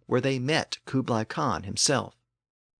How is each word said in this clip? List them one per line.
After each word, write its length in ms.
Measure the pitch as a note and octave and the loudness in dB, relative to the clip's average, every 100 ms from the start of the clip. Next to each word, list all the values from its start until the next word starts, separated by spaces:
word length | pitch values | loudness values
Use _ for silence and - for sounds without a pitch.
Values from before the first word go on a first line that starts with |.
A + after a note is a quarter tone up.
where 160 | - B2 | 0 0
they 180 | C3+ C3+ | 2 0
met 400 | B2+ D#3 - - | 0 0 -2 -10
Kublai 400 | - C3 A#2+ A2 | -2 -2 2 0
Khan 380 | A2 - C#3+ F2 | 0 -2 0 -2
himself. 520 | G2 G2+ - C3 G2 _ _ _ _ _ _ | -4 -2 0 0 -2 _ _ _ _ _ _